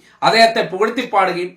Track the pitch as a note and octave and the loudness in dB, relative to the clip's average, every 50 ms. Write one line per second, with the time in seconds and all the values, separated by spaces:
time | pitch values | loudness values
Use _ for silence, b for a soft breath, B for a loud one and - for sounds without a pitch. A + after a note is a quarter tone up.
0 | b b b b C3+ E3+ G#3 A3+ A3+ A3+ - A3+ F#3 E3 F#3 F#3+ G#3+ A#3 A#3+ C4 | b b b b -2 0 4 4 4 4 4 -2 -4 -4 -2 -4 -4 -2 -2 -6
1 | A#3 - G#3+ G3 F#3+ F#3 F3 F3 F3+ F3+ - | -6 -2 0 0 0 0 -2 -6 -8 -10 -12